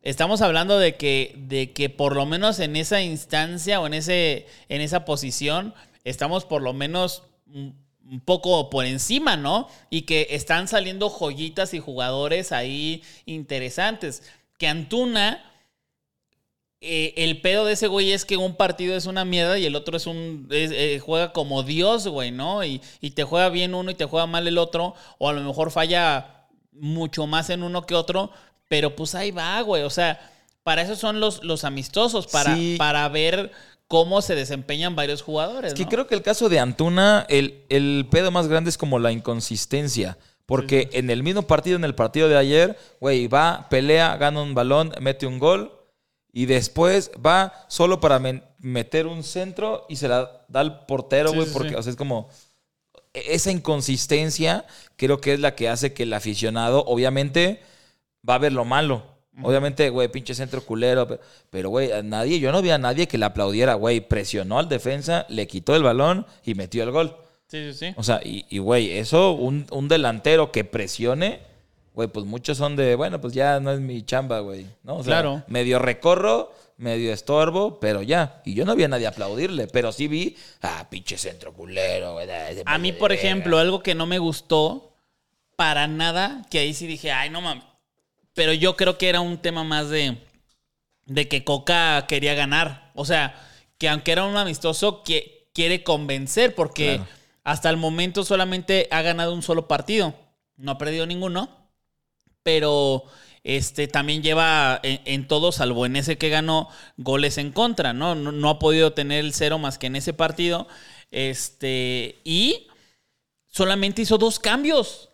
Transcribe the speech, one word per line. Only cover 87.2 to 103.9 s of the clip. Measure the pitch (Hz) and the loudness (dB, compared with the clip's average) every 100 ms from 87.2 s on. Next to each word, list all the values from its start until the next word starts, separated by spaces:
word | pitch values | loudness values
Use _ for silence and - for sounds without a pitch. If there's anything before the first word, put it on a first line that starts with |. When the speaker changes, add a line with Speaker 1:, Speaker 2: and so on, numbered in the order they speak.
| 143 | -2
Speaker 1:
no | 165 | -6
mames". | 175 131 - _ _ _ _ _ _ | -8 -8 -14 _ _ _ _ _ _
Pero | - 160 | 0 2
yo | 160 180 180 | 4 2 4
creo | 185 180 | 0 2
que | 185 | 2
era | 175 | 2
un | 175 170 | 0 -4
tema | 170 165 | -4 -4
más | 160 151 147 | -2 -2 -2
de, | 151 143 120 - _ _ _ _ _ _ _ | -2 -2 -4 -12 _ _ _ _ _ _ _
de | - 135 143 | -6 -4 -2
que | 143 | -2
Coca | 139 139 139 170 165 147 139 | 0 -2 2 2 4 2 0
quería | 143 143 | -2 0
ganar. | 143 143 147 160 135 _ | 0 0 0 0 -6 _
O | - | -10
sea, | 143 165 139 - - - _ _ | 0 0 0 -6 -20 -20 _ _
que | 160 | -2
aunque | 151 160 | 0 0
era | 165 | 0
un | 196 202 | 0 -2
amistoso, | 196 156 165 156 208 202 | -2 -2 -2 0 0 -2
que | - 160 - - _ | -4 -4 -4 -20 _
quiere | - 165 180 | -2 0 0
convencer, | 180 151 143 135 135 - 247 | 0 -2 0 -6 -2 2 2
porque | 240 156 - 147 135 | 2 -2 0 0 0
Speaker 2:
Claro. | 92 - _ _ | -6 -16 _ _
Speaker 1:
hasta | - 147 165 | -4 0 0
el | 165 | 2
momento | 165 160 180 185 | 0 0 -2 -2
solamente | 190 196 185 185 180 190 - | 0 0 0 -2 0 2 2
ha | 160 | 0
ganado | 160 170 170 | 0 0 -2
un | 175 | -4
solo | 165 165 160 | 0 -2 2
partido. | 143 156 214 180 - _ _ _ _ | -2 0 0 0 -4 _ _ _ _
No | 135 | -10
ha | 139 | -6
perdido | 147 160 | -4 -4
ninguno, | 165 180 185 175 254 _ _ _ _ _ _ _ _ _ | -6 -4 -4 -4 -6 _ _ _ _ _ _ _ _ _
pero, | - 160 151 147 139 131 - - - _ | 2 2 4 4 4 2 -4 -20 -20 _
este, | - 135 131 - | -4 -2 -2 -4
también | 143 | 0